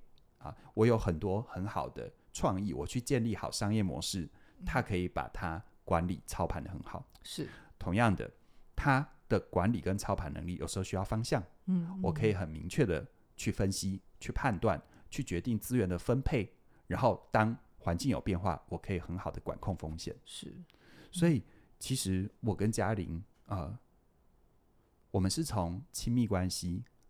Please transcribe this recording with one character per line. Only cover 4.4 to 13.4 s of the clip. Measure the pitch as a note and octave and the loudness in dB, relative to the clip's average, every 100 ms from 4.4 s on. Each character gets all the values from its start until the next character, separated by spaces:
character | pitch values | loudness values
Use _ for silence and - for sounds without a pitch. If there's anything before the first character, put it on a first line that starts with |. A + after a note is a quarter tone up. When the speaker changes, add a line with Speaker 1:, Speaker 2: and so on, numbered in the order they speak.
| - - | -20 -10
Speaker 2:
嗯。 | F#3 | -2
Speaker 1:
他 | C3 | 0
可 | - F#2 | 0 0
以 | F2+ | 0
把 | D#2 A#1+ | -2 -4
它 | - F2 D#2+ - - - | -4 -4 -6 -10 -10 0
管 | E2+ F2+ | 2 2
理 | F2+ - | -4 -6
操 | - E2+ | -2 -2
盘 | D#2+ | -2
得 | - | -6
很 | D2+ | -8
好。 | - - - - | -8 -12 -14 -18
Speaker 2:
是。 | - - D3 - - - | -10 -8 -8 -10 -18 -8
Speaker 1:
同 | F#2 F#2+ | 0 4
样 | A#2 | 4
的， | F2+ - - - - - - | 4 -2 -12 -20 -20 -12 -2
他 | D3 C3 D#3 - - | 2 4 2 -8 0
的 | G2+ | 0
管 | - F2+ G2 | 2 2 2
理 | A2 | 2
跟 | F#2+ G2 | 0 -2
操 | - | 0
盘 | G2 D#2 | -2 -2
能 | D#2 E2 | -6 -6
力 | F2 | -4
有 | E2 | -4
时 | G2 | -4
候 | |
需 | F2+ F#2 | -2 -2
要 | |
方 | G2 A2 | -2 -2
向， | A#2 C3 F2+ - - | 0 0 -2 -8 0
Speaker 2:
嗯， | F3+ E3+ | 0 0
嗯。 | F#3+ | -2
Speaker 1:
我 | F#3 | -2
可 | D3+ - | 2 2
以 | |
很 | F#2+ D#2+ | 2 -2
明 | D#2 E2+ | -6 -4
确 | - A2 | 0 2
的 | D#2 - _ _ | 2 -4 _ _
去 | - | -6